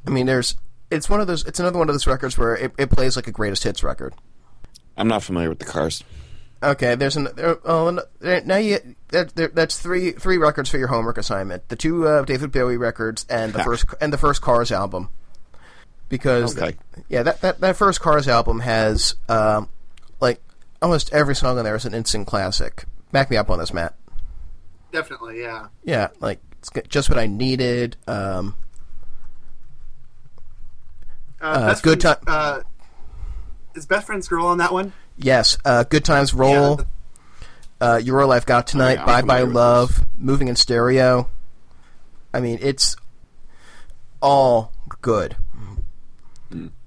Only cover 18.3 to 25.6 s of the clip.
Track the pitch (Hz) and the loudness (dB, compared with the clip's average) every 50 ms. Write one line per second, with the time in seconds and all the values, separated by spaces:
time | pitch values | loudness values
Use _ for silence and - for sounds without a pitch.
18.3 | 120 117 120 - 113 113 120 127 113 113 110 110 110 104 - - - - - - | 2 2 2 2 0 0 0 0 0 2 2 2 2 2 0 0 -2 -2 -2 0
19.3 | 113 113 107 107 107 107 107 - - - - - - - - - - - 135 123 | 2 2 4 2 2 0 -2 -4 -10 -10 -12 -14 -14 -16 -18 -16 -4 0 0 0
20.3 | 120 - - - - - - - - - 151 175 170 151 - - - 147 151 143 | 0 -2 -8 -20 -20 -20 -20 -20 -6 -2 2 2 2 2 2 2 2 2 4 4
21.3 | 139 - - 127 127 123 117 107 107 107 107 117 101 117 110 - - 104 101 - | 2 2 2 2 2 0 0 -2 -2 -2 -4 -4 -4 -4 -2 -2 -2 -2 -2 -2
22.3 | - 101 95 95 101 - - - - - - - - - - _ - 139 135 - | -2 -2 -2 0 0 0 0 0 -2 -4 -8 -8 -10 -10 -12 _ 0 0 2 2
23.3 | 127 107 104 - 92 85 82 - - 87 85 80 - - - - - - - - | 2 0 2 2 2 0 0 -4 -4 -4 -4 -4 -6 -12 -14 -4 -2 -2 -2 -2
24.3 | - - - - - - - - - - - - - 160 151 - 143 123 120 117 | -6 -12 -12 -12 -12 -12 -14 -16 -18 -18 -20 -8 -8 -8 -8 -8 -12 -16 -14 -14
25.3 | 113 117 120 117 113 110 | -12 -12 -10 -10 -10 -12